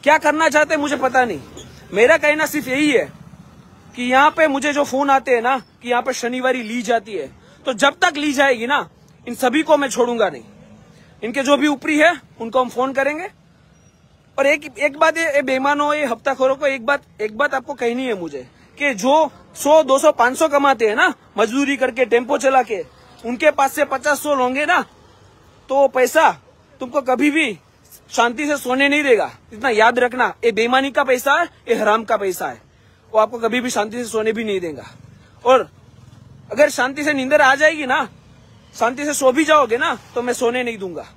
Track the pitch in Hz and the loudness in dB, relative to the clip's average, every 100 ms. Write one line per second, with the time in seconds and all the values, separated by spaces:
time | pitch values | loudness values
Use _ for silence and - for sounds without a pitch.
0 | 269 302 302 302 320 294 302 311 285 285 | 4 2 2 2 2 2 0 0 -2 -2
1 | 262 254 240 156 120 - - - - 190 | 0 0 0 -4 -12 -20 -20 -20 -8 0
2 | 247 320 302 302 302 294 254 262 302 247 | 4 4 2 0 -2 -4 -4 -2 2 0
3 | 147 - - - - - - - - - | -2 -10 -20 -20 -20 -20 -20 -20 -20 -8
4 | 247 254 294 302 311 277 285 285 285 262 | 0 4 4 4 0 0 -2 -2 -2 -2
5 | 285 269 - 240 233 262 - _ 240 240 | 2 0 2 0 0 -2 -6 _ -4 -2
6 | 247 254 240 254 254 254 220 240 214 233 | -2 -6 -6 -2 -2 -2 -4 -8 -2 -2
7 | 226 190 131 - - - - 233 277 285 | -2 -10 -10 -14 -20 -12 -8 2 0 4
8 | 359 294 294 269 277 247 233 277 - _ | 0 0 -4 2 2 2 0 -2 -4 _
9 | _ _ - 240 254 262 311 302 277 214 | _ _ -14 -2 0 0 2 2 2 -2
10 | 247 240 202 139 - - - - - - | -2 0 -2 -2 -18 -20 -20 -20 -20 -20
11 | - _ 214 240 269 285 294 285 302 302 | -20 _ -8 -4 0 2 2 0 -2 2
12 | 311 330 - - 226 247 254 233 262 262 | 2 2 -10 -14 -4 -2 -2 -2 -2 0
13 | 277 302 381 _ _ _ _ _ _ _ | -2 -4 -10 _ _ _ _ _ _ _
14 | _ _ _ - 277 302 294 247 294 285 | _ _ _ 0 2 2 -4 -4 -4 2
15 | 320 320 330 285 269 262 269 294 294 302 | 0 2 0 0 0 0 0 0 0 0
16 | 285 226 - 262 262 269 294 269 226 285 | -2 -4 -4 0 0 0 -2 -2 -2 -4
17 | _ _ 214 214 285 269 247 277 240 240 | _ _ -8 -2 -2 -2 -6 -6 -4 -4
18 | 262 202 165 143 127 _ _ - 285 226 | -4 -6 -8 -12 -16 _ _ -4 -4 -2
19 | 240 294 302 - - - 277 311 285 269 | 2 2 2 -4 -20 -6 4 4 4 4
20 | 302 294 240 254 320 285 277 262 220 220 | 4 4 0 2 0 2 2 2 0 2
21 | 349 269 _ - 214 247 277 277 254 240 | 0 0 _ -2 -2 0 -2 0 -2 -2
22 | 247 233 247 277 269 269 247 202 156 - | 0 0 0 0 2 2 0 -6 -8 -16
23 | - - 226 247 311 294 277 294 285 269 | -20 -14 -10 0 0 2 -2 0 -2 -2
24 | 285 277 302 285 254 262 302 349 233 _ | -2 -2 0 0 0 -2 0 0 -2 _
25 | _ _ _ _ _ _ _ 269 277 262 | _ _ _ _ _ _ _ 2 2 2
26 | 247 311 294 170 _ _ _ _ 254 294 | 2 4 2 0 _ _ _ _ -6 -4
27 | 254 247 294 294 285 185 _ _ _ - | -2 0 0 0 -2 -6 _ _ _ -20
28 | _ - 233 240 294 294 247 254 277 285 | _ 0 0 0 -4 -4 -2 0 2 2
29 | 294 220 160 - _ 208 262 214 226 240 | 2 2 2 -8 _ -6 -2 2 4 4
30 | 247 254 226 - 240 214 233 262 269 285 | -2 0 -4 0 -2 0 0 2 0 -2
31 | 269 247 277 294 339 _ - 233 208 214 | 0 0 0 0 -2 _ -4 0 2 0
32 | 220 220 196 180 160 120 _ _ _ _ | 0 -2 -2 -6 -8 -10 _ _ _ _
33 | _ 220 214 233 226 247 247 240 208 233 | _ 0 0 0 -2 -2 -2 -4 -4 -6
34 | 233 220 220 220 220 190 170 135 104 - | -6 -4 -2 -4 -4 -4 -6 -10 -16 -20
35 | - - - _ 233 254 175 _ - - | -20 -20 -20 _ 2 2 2 _ -20 -20
36 | - - - - - 220 294 269 254 277 | -20 -20 -20 -20 -14 2 2 2 -4 -2
37 | 294 285 262 302 269 269 302 320 277 262 | -4 -2 0 4 4 4 2 0 -2 -2
38 | 269 - - - - - - - 226 254 | -4 -10 -20 -20 -20 -20 -20 -4 -4 -2
39 | 294 285 262 254 302 302 247 226 302 247 | -6 0 2 2 4 4 4 0 -2 -4
40 | - 247 247 233 233 247 247 226 190 156 | -8 -8 -6 -2 -2 -2 -6 -8 -10 -12
41 | 117 | -16